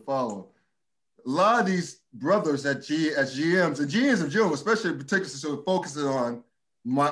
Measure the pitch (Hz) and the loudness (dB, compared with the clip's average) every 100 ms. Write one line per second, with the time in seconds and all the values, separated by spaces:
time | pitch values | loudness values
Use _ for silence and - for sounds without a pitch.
0 | 139 135 120 98 92 _ _ _ _ _ | -4 -2 -2 -6 -12 _ _ _ _ _
1 | _ _ 123 147 202 240 190 185 170 - | _ _ -4 2 4 4 2 0 -4 -10
2 | _ 117 139 202 165 139 143 135 - 156 | _ -6 2 2 2 0 0 -2 -2 0
3 | 156 143 127 131 165 185 170 143 143 185 | 0 0 -2 0 2 4 2 0 -2 2
4 | 277 220 151 185 202 143 208 220 175 139 | 2 2 2 2 2 0 0 0 0 -6
5 | 139 196 190 139 151 139 - 185 - 143 | -2 -4 -4 -8 -6 -6 -2 -2 -2 -4
6 | 143 135 120 120 - _ _ _ 120 135 | -2 0 -2 -4 -12 _ _ _ -2 2
7 | 147 | 2